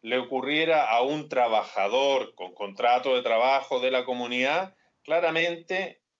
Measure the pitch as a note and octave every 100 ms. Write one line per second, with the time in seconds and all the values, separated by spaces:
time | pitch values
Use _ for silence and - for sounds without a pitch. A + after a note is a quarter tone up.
0 | A2+ B2+ B2 C3 B2+ D3+ E3 D#3 A#2+ A#2
1 | C3 D3+ - B2+ A#2 A2 - G#2 G2 B2
2 | C#3 C3+ A2 - F2+ F2+ G2+ G2 A#2+ B2
3 | C3 B2+ B2 A2+ B2+ C3+ C3+ B2+ B2+ B2+
4 | B2+ B2 A#2+ B2 C3+ E3 F#3+ _ _ _
5 | - E3 E3+ E3 F3 E3 E3+ F#3+ F#3 -
6 | _